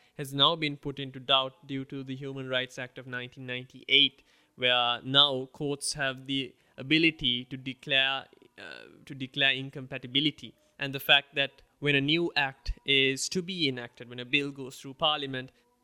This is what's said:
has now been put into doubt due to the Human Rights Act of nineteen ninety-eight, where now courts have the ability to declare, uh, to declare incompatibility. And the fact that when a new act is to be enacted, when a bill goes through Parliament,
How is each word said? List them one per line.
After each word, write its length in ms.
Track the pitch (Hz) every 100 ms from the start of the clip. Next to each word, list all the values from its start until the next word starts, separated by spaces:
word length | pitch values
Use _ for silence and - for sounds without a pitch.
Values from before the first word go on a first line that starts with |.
| _ -
has 160 | 139
now 220 | 139 143 165
been 220 | 151 143
put 200 | 143 135
into 220 | 135 131
doubt 340 | 127 135 131 - 139
due 160 | 135
to 180 | 131 139
the 140 | 135 131
Human 320 | 139 135 131
Rights 320 | 127 127 -
Act 180 | 127 -
of 80 | 127
nineteen 400 | 123 123 - 127
ninety-eight, 760 | 123 127 123 - 139 135 _ _ _ _ -
where 460 | 123 123 120 120
now 460 | 127 139 143 131 131
courts 400 | - 147 143 -
have 340 | 151 135 131 135
the 300 | 135 131 _ _ -
ability 680 | 135 156 165 156 135 123 123
to 80 | 135
declare, 680 | 131 123 - 135 135 135 - - - -
uh, 40 | 90 62 57 82 -
to 80 |
declare 380 | 135 131 143 135
incompatibility. 1000 | 131 135 139 131 135 123 135 151 - 110 _ _ -
And 140 | 139
the 80 | 135
fact 340 | - 143 - 143
that 260 | 135 - _ -
when 160 | 143 139
a 40 |
new 320 | 139 165 170 -
act 340 | 135 - - - -
is 420 | 139 135 135 -
to 140 | 185
be 260 | 175 185 143
enacted, 400 | 127 123 - 120
when 140 | 123
a 40 | 123
bill 260 | 143 143
goes 260 | 139 127 -
through 160 | 139
Parliament, 580 | 131 160 151 139 131 131 _ _ _